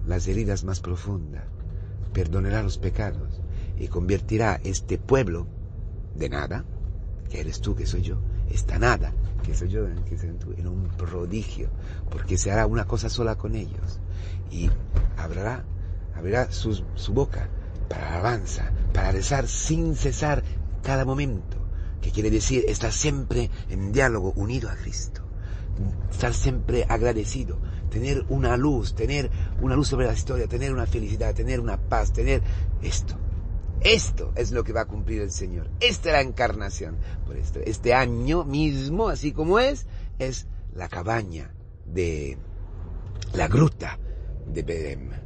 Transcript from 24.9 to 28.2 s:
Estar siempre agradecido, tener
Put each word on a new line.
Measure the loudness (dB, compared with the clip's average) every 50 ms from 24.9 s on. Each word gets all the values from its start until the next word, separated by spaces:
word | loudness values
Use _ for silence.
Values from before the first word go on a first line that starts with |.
| -4 -4 -6 -6 -6 -6 -8 -8 -8 -8 -6 -6 -6 -6 -4 -4 -2 -2 -2 -2 -2 -2 -2 -2
Estar | 0 0 0 0 2
siempre | 2 2 2 2 2 0 2 2 2 2 2
agradecido, | 2 4 4 2 2 2 -2 -2 -2 -2 -2 -2 -2 -4 -4 -4 -4 -2 -2 -2
tener | 0 0 0 2 0 0